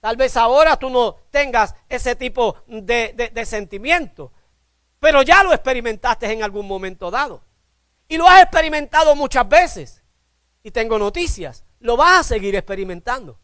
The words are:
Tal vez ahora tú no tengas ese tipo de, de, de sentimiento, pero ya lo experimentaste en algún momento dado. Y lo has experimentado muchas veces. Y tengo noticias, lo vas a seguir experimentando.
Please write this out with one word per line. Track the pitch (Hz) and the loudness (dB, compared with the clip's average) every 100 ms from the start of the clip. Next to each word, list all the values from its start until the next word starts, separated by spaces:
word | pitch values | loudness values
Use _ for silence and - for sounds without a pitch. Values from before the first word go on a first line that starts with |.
Tal | 214 233 | -6 -2
vez | 262 247 | 0 2
ahora | 233 269 320 294 | 2 4 4 2
tú | 262 | 0
no | 254 226 - _ | 0 -2 -4 _
tengas | 285 277 240 208 - _ | -4 0 0 -2 -6 _
ese | 254 254 247 | -6 -4 -4
tipo | 254 254 226 - _ | -6 -2 -2 -4 _
de, | 220 190 240 226 | -16 -4 -4 -4
de, | - 233 | -8 -8
de | 226 214 | -8 -8
sentimiento, | 214 196 202 240 339 233 - 135 _ _ _ _ _ _ _ | -8 -10 -12 -2 -2 -4 -14 -20 _ _ _ _ _ _ _
pero | 302 285 | 4 4
ya | 269 370 | 6 4
lo | 392 | 4
experimentaste | 311 262 254 233 220 247 226 214 | 2 0 -4 -4 -6 -4 -4 -4
en | 220 | -4
algún | 214 202 202 | -6 -8 -10
momento | 190 190 180 180 | -10 -10 -10 -8
dado. | 226 285 156 _ _ _ _ _ _ _ | -6 -6 -10 _ _ _ _ _ _ _
Y | 320 | 2
lo | 339 | 6
has | 370 | 8
experimentado | 349 330 320 302 294 302 311 | 8 4 -2 -4 -2 2 4
muchas | 294 277 269 214 | 2 0 -2 4
veces. | 302 359 165 135 - _ _ _ _ _ _ | 2 2 -4 -16 -20 _ _ _ _ _ _
Y | 214 | -10
tengo | 226 220 214 | -6 -2 -2
noticias, | 208 262 339 - 156 123 - _ | -2 -4 -6 -6 -10 -16 -20 _
lo | 233 240 | -4 2
vas | 330 359 | 4 4
a | |
seguir | 311 220 196 196 | 2 -4 -2 -4
experimentando. | - 196 190 175 - 151 151 110 | -6 -10 -10 -10 -8 -8 -10 -20